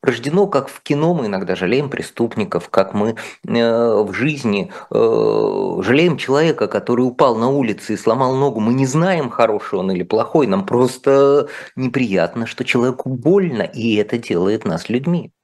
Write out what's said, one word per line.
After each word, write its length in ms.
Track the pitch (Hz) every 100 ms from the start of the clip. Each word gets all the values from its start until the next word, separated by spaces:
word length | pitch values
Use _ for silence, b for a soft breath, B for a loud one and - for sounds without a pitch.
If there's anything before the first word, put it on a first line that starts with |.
рождено, 460 | 151 120 127 175 196
как 220 | 139 127
в 120 | -
кино 300 | - 143 160
мы 140 | 175 113
иногда 280 | 98 92
жалеем 360 | 92 92 123 151
преступников, 800 | - - - 117 - 98 87 -
как 240 | - 98
мы, 220 | 104 107 117 B B -
э, 560 | 117 117 113 117 107
в 100 | 104
жизни, 580 | 92 135 147 123 101 90 B B
э, 920 | - 113 110 110 107 107 98 95 87
жалеем 340 | 98 135 175 127
человека, 500 | - 139 165 143 104
который 360 | 104 - 120
упал 340 | 127 120 139 113
на 140 | 120
улице 420 | 139 120 - -
и 40 | 107
сломал 360 | - 117 131
ногу. 240 | 131 139 110
Мы 120 | 107
не 140 | 131 135
знаем, 420 | 147 175 180 127
хороший 500 | 113 113 104 - 101
он 120 | 95
или 120 | 92
плохой, 440 | 90 110 113 165 123
нам 180 | 98
просто 840 | 98 120 127 - - 139 139 143 143 B B -
неприятно, 680 | 127 131 120 95 85 - 117
что 180 | -
человеку 460 | 123 131 123 131 -
больно, 520 | 131 147 202 185 120
и 320 | 87 - 113 107
это 200 | 104 120
делает 480 | - 87 92 110
нас 240 | 107 85 -
людьми. 420 | 120 143 175 123 _